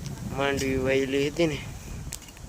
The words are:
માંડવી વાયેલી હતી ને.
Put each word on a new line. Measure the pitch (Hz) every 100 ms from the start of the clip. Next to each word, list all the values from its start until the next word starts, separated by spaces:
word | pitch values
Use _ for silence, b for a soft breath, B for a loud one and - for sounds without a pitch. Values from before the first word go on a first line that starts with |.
| - - - 131
માંડવી | 139 139 135 131
વાયેલી | 131 135 135 139 143
હતી | 147 165
ને. | 139 - - - - - - - -